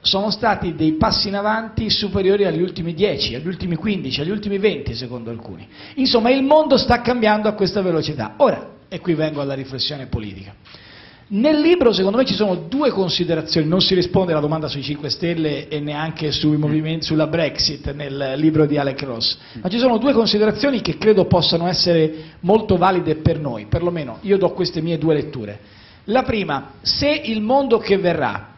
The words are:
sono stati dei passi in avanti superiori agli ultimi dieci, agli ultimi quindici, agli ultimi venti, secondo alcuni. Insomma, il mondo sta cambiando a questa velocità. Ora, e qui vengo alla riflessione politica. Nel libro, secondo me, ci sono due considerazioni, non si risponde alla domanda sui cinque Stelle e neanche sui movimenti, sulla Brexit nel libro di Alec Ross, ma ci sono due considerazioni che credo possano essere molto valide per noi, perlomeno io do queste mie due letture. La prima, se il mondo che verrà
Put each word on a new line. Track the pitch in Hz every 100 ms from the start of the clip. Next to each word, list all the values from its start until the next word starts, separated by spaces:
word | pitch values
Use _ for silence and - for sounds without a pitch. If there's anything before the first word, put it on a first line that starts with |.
sono | - 190 208
stati | 196 233 196 185
dei | 156 156
passi | 156 226 190 208
in |
avanti | 196 208 220 226 - 220
superiori | - 202 196 185 202 196
agli | 160
ultimi | 180 - 165
dieci, | 160 202 131 -
agli | 117 156
ultimi | 185 190 170
quindici, | 214 190 139 123
agli | 151
ultimi | 208 208 196
venti, | 208 156 127
secondo | 113 123 123 113
alcuni. | 117 - 85 - - -
Insomma, | - 262 240 220
il | 269
mondo | 269 302 302 254
sta | - 240
cambiando | 240 247 214 214 214
a |
questa | 208 190 208
velocità. | 185 165 139 143 107 -
Ora, | 269 165 - - _
e | 180
qui | 180
vengo | 156 156 147
alla | 139
riflessione | 135 131 131 - 147 123
politica. | 117 104 98 95 101 - - - - - - -
Nel | 202 269 302
libro, | 311 359 247
secondo | 185 190 220
me, |
ci | 262
sono | 190 208
due | 180 160 262 294
considerazioni, | 208 180 - 165 165 - - 151
non | 180
si | 180
risponde | 185 175 190 185
alla | 156
domanda | 147 160 151
sui | 143
cinque | 131 147 147
Stelle | - 170 165 156 143 151
e | 151
neanche | 147 147 160 160 151
sui | 139 156 151
movimenti, | 151 151 156 165
sulla | 156 156 156
Brexit | 165 151 139 - 143 -
nel | 143 147 139 139 135
libro | 156 156
di | 151 143
Alec | 139 135
Ross, | 139 117 113 - - 117
ma | 139
ci | 220
sono | 254 226
due | 165
considerazioni | 190 220 208 214 214 285 254
che | - 160
credo | 214 202 180
possano | 185 156 170 175
essere | 180 - 170 156 156 - -
molto | 175 214 208 185
valide | 180 190 156 156
per | 156 160
noi, | 147 113 104
perlomeno | 170 170 170 139 113
io | 190 196
do | 180
queste | - 180 170
mie | 160 165
due | 156
letture. | 151 - 131 104 101 - - - -
La | - 233
prima, | 220 220 175 139 131 -
se | - - 285
il | 302 220 220
mondo | 214 269 277 220
che | - 196
verrà | 175 165 131 101 -